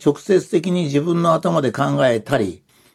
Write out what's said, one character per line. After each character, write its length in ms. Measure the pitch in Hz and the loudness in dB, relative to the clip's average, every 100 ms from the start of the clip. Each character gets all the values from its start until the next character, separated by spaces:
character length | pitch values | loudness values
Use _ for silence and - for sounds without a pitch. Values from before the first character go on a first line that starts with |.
直 140 | 147 143 | -2 -2
接 320 | - 185 - | 0 0 2
的 220 | 175 175 | -2 0
に 120 | 180 | -2
自 180 | 151 143 | 0 -2
分 200 | 165 170 | 0 0
の 120 | 170 | 2
頭 280 | 160 175 165 | 0 0 0
で 100 | 127 | -2
考 320 | 139 143 143 131 | -2 -2 2 2
え 120 | 113 | 0
た 200 | 113 135 | -2 -2
り、 240 | 98 80 _ _ _ | -2 -6 _ _ _